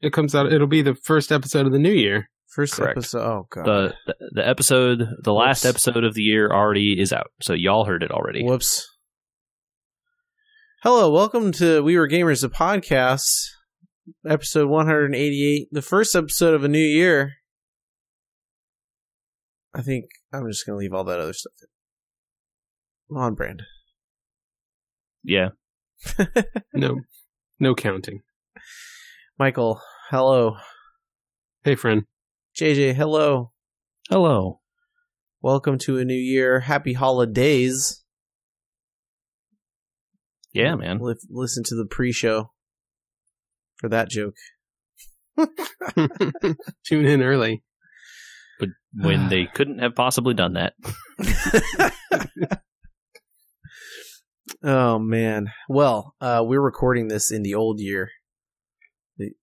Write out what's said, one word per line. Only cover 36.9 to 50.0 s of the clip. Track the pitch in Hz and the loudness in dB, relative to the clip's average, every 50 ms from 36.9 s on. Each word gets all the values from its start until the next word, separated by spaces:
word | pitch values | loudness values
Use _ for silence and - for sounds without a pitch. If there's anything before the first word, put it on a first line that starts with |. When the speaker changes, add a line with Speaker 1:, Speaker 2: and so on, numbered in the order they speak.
| 127 | -2
Speaker 2:
holidays. | 127 139 131 131 127 120 113 104 117 127 151 147 127 127 127 131 135 135 - - - _ _ _ _ _ _ _ _ _ _ _ _ _ _ _ _ _ _ _ _ _ _ _ _ _ _ _ _ _ _ 214 208 _ _ _ _ _ _ _ _ _ _ _ _ _ _ _ _ _ _ - | 0 2 2 4 2 2 0 2 2 2 4 4 4 2 0 0 -2 -4 -6 -6 -8 _ _ _ _ _ _ _ _ _ _ _ _ _ _ _ _ _ _ _ _ _ _ _ _ _ _ _ _ _ _ _ _ _ _ _ _ _ _ _ _ _ _ _ _ _ _ _ _ _ _ -2
Speaker 3:
Yeah, | 104 113 151 170 | 0 0 0 0
man. | - - 85 92 110 | -4 -6 -6 -6 -6
Speaker 2:
Li-, | 120 120 117 - - - | -4 -6 -8 -8 -10 -16
listen | - 123 127 120 - 127 113 | -10 -8 -8 -6 -6 -8 -8
to | - 117 | -8 -6
the | 113 110 | -8 -8
pre-show | 98 - - 123 123 117 - - 113 110 110 110 - _ _ _ _ _ _ _ _ _ _ _ _ _ _ _ _ _ _ _ _ _ _ _ _ _ | -8 -4 -4 -2 -2 -2 -2 -2 0 0 -2 -4 -8 _ _ _ _ _ _ _ _ _ _ _ _ _ _ _ _ _ _ _ _ _ _ _ _ _
for | - - 110 | -10 -6 -2
that | 110 113 110 - | -2 -2 -2 -2
joke. | - 107 104 104 104 _ - - _ _ _ _ _ _ _ _ _ _ - - _ _ _ _ - - | -4 -6 -6 -8 -10 _ -20 -20 _ _ _ _ _ _ _ _ _ _ -20 -20 _ _ _ _ -2 -2
Speaker 1:
<laughs> | 320 311 - - - - - - - - - 180 156 143 - - - 165 - - - 175 156 - - - - _ - | -2 0 -2 -10 -12 -12 -12 -12 -12 -6 -2 0 0 0 0 -2 -4 -4 -4 -4 -4 -4 -4 -4 -8 -20 -20 _ -6
Tune | - 160 151 147 | -2 0 2 4
in | 131 147 135 127 | 4 4 4 2
early. | 127 139 135 113 113 110 104 _ _ _ _ _ _ _ _ - - - - - - - - - _ _ - | 2 2 2 0 -2 -4 -6 _ _ _ _ _ _ _ _ -20 -20 -20 -20 -20 -20 -20 -20 -20 _ _ -8
Speaker 3:
But | - 95 - _ _ _ - | -8 -8 -8 _ _ _ -10
when | 104 98 98 98 95 95 92 | -4 0 0 2 2 0 0
Speaker 2:
<sighs> | |
Speaker 3:
they | 95 92 90 - - | 0 0 0 -2 -2
couldn't | - 143 143 127 107 | -2 -2 -2 -2 -4
have | 123 120 120 | -4 -4 -2
possibly | - | 0